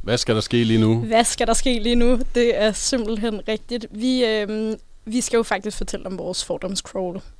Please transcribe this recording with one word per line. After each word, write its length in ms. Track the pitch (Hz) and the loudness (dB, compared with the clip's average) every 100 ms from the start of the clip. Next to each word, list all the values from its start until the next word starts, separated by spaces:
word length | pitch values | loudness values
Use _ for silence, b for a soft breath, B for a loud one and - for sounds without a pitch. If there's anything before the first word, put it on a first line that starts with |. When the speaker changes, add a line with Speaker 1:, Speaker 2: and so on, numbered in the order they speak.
Speaker 1:
Hvad 160 | - 120 | 0 -2
skal 180 | - 110 | 2 0
der 60 | |
ske 220 | - 120 | 2 2
lige 160 | 117 113 | 4 4
nu? 200 | 110 113 | 4 2
Speaker 2:
hvad 240 | 120 226 | 2 2
skal 240 | 233 - 233 | 2 0 2
der 60 | |
ske 260 | 226 269 233 | 2 2 0
lige 160 | 233 240 | 2 4
nu? 240 | 240 247 262 247 | 6 4 2 2
Det 220 | 240 196 | 2 2
er 100 | 214 | 0
simpelthen 720 | 208 - 262 214 220 226 208 - | 0 -2 -2 -2 -2 -4 -4 -6
rigtigt. 380 | 214 - 240 220 | -6 -4 -8 -8
Vi, 340 | 208 254 254 233 | -4 0 2 2
øhm, 500 | 214 208 214 220 220 - - - | 0 -2 -2 -4 -6 -10 -16 -4
vi 160 | 240 | -2
skal 160 | - 233 | 0 0
jo 60 | |
faktisk 340 | 226 196 214 - | 0 -2 -4 -6
fortælle 280 | 196 - 185 | -6 -6 -8
om 120 | 185 | -8
vores 280 | 165 180 - | -6 -6 -6
fordomscrawl. 760 | - 190 196 - 196 185 185 - | -6 -4 -6 -8 -6 -6 -8 -14